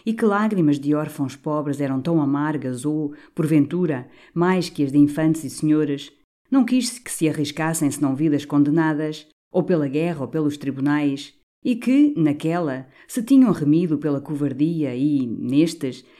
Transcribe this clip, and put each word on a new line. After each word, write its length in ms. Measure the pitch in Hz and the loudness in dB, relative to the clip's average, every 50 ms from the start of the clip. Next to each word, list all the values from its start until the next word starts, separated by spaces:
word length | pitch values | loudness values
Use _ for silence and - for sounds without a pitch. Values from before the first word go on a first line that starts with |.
| - | -6
e 80 | 226 | -6
que 140 | 220 226 233 | -2 0 2
lágrimas 520 | 214 196 208 214 220 214 185 160 147 143 143 | 2 4 4 2 0 2 2 4 4 2 2
de 160 | 139 143 147 | 0 0 0
órfãos 400 | 147 151 147 151 - 143 127 - | 0 -2 -4 -6 -6 -6 -6 -6
pobres 460 | - - 156 151 151 143 147 139 139 | -8 -6 -4 -4 -2 -2 -2 -4 -2
eram 180 | 143 135 131 131 | -2 -2 -2 -2
tão 220 | 127 170 170 160 | 0 0 2 2
amargas 640 | 147 139 143 143 147 156 156 143 123 131 127 120 143 | 2 2 0 0 -2 -2 -4 -4 -4 -6 -6 -6 -4
ou, 300 | 151 151 156 151 143 147 - - - - | -4 -4 -2 -4 -6 -8 -12 -20 -10 -4
porventura, 720 | - 160 147 160 151 139 143 170 180 180 160 143 123 123 - - - - - - | -2 0 2 4 2 2 2 0 -2 -2 -2 -2 -4 -8 -12 -18 -20 -18 -8 -2
mais 340 | 165 175 185 185 185 160 - | 0 0 2 2 0 -2 -4
que 160 | - - 143 | -4 -4 -2
as 80 | 131 | 2
de 60 | 135 147 | 4 4
infantes 440 | 147 147 147 165 156 160 156 160 | 4 4 4 2 0 0 0 0
e 60 | - 127 | -4 -10
senhores, 640 | - - 156 151 151 151 151 143 139 139 - - _ _ _ _ _ _ _ - | -6 -2 0 2 2 2 2 -2 -4 -6 -8 -14 _ _ _ _ _ _ _ 0
não 160 | 262 269 240 | 2 2 2
quis 320 | 240 254 254 247 - - - | 2 2 0 -2 -2 -8 -10
que 120 | - - | -12 -10
se 200 | - - 160 151 | -6 -2 -2 -2
arriscassem 600 | 147 156 143 147 - - 160 165 165 160 151 139 | 0 -2 -4 -4 -4 -4 -4 -2 -2 0 0 -2
senão 240 | 139 - 147 135 131 | 0 0 -2 -2 0
vidas 300 | 131 156 160 143 143 - | 0 0 0 0 0 -2
condenadas, 840 | - 147 143 143 147 151 165 160 156 151 147 156 151 156 - - _ _ _ _ _ | 0 2 2 4 4 4 2 2 0 0 -2 -4 -6 -8 -10 -16 _ _ _ _ _
ou 120 | - 185 | -2 -2
pela 260 | 170 185 180 156 143 135 | 0 0 0 0 0 0
guerra 320 | 131 151 165 175 165 143 | -2 -2 -2 -2 -4 -6
ou 80 | 131 120 | -6 -6
pelos 300 | 156 156 151 147 147 147 | -4 -2 -2 -2 -2 -4
tribunais, 760 | - 139 127 135 135 147 147 147 147 143 139 139 - - _ _ _ _ _ _ - | -6 -6 -4 -2 0 0 0 2 0 0 -2 -4 -8 -14 _ _ _ _ _ _ -4
e 100 | 247 233 | -4 -2
que, 380 | 226 - 240 262 285 294 285 294 | -2 0 2 4 4 4 4 2
naquela, 760 | - 156 147 143 147 - 160 165 175 170 143 127 131 131 - _ - - | 2 0 0 0 0 -2 -2 -2 -2 -2 -4 -6 -8 -10 -14 _ -20 -14
se 160 | - - 254 | -8 -6 -4
tinham 300 | 220 - 277 269 254 214 | 0 4 6 6 6 6
remido 440 | 170 160 151 143 151 170 185 165 156 | 4 2 2 4 4 4 4 2 0
pela 240 | 143 156 151 143 135 | -2 -2 -2 -2 -2
covardia 720 | 139 - 151 143 143 139 127 127 151 165 170 160 147 131 120 | -4 -6 -4 -2 -2 -2 0 0 0 0 0 -2 -2 -2 -2
e, 320 | 123 139 151 147 135 127 | 0 0 0 0 0 -2
nestes, 800 | 117 107 - 104 123 135 147 165 165 - - 143 127 - - - _ _ | -2 -6 -6 -4 0 2 4 2 2 0 -4 -8 -8 -8 -10 -18 _ _